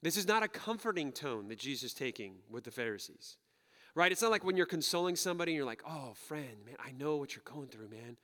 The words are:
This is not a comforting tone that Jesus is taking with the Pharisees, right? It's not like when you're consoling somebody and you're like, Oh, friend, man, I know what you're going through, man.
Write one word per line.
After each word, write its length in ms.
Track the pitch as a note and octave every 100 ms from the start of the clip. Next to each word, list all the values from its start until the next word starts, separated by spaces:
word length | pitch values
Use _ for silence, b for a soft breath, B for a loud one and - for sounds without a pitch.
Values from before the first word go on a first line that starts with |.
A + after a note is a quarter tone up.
This 140 | D#3+ E3+
is 100 | F#3
not 160 | G#3+
a 60 | G#3+
comforting 640 | - - A3+ A3+ F#3 D3
tone 360 | B2 D3 A#2 G2+
that 100 | A2
Jesus 320 | B2 C#3 C3
is 40 |
taking 420 | - C3 A2+ G2+ F#2+ F#2
with 140 | A2+
the 60 | A#2+
Pharisees, 680 | A2+ A#2 G#2 - - - - _ b b b b
right? 180 | - F3
It's 100 | F#3
not 80 | A3+
like 140 | G#3+
when 120 | F#3 F#3
you're 100 | E3+
consoling 500 | F3 D3+ F3 F3+ F3
somebody 360 | F#3 F3 E3+
and 40 | D#3+
you're 100 | C3
like, 160 | A2+ -
Oh, 240 | D#3+ C3+
friend, 500 | G#2+ - D3+ C#3 A2
man, 120 | G#2 C3+
I 80 | -
know 240 | C3 C#3+ D3+
what 180 | C#3
you're 80 | -
going 240 | - D3+ C3+
through, 200 | A2 G#2+
man. 280 | A2 A#2+ A#2+